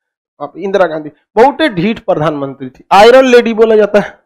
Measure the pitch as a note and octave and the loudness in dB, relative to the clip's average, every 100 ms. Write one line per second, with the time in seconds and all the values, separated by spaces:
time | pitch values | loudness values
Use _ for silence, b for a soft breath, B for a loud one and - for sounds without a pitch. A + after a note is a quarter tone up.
0 | _ _ _ _ C#3+ - G3 G3 F3 D#3 | _ _ _ _ -16 -10 -6 -2 -2 -4
1 | D3+ - _ G#3 C4 C4 D#4+ F#3 F#3+ A3+ | -12 -20 _ 0 0 0 -4 -2 -6 -4
2 | - E3 D#3 D3 C#3 C3 C3 - _ F#3 | -4 -2 -2 -4 -10 -12 -16 -18 _ 4
3 | A3+ C4 C4 A#3+ A3+ A3 A3+ A3 G#3 G#3 | 6 4 4 2 2 0 2 2 2 0
4 | - - | -4 -12